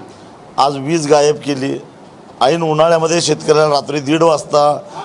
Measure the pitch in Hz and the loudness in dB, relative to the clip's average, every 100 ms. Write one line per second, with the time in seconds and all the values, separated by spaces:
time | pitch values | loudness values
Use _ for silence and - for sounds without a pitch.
0 | - - - - - - 135 139 135 165 | -18 -20 -20 -20 -8 -2 0 -2 -4 -2
1 | 147 147 147 147 139 139 139 139 - - | 2 2 2 0 -4 -6 -6 -8 -12 -20
2 | - - - - 127 165 160 151 165 165 | -20 -20 -14 -2 0 0 0 2 2 2
3 | 160 170 156 151 - 151 151 143 - 147 | 0 0 -2 -2 2 2 2 0 -2 -6
4 | 135 160 165 143 - 151 147 139 - - | -2 2 2 0 0 0 2 0 -8 -16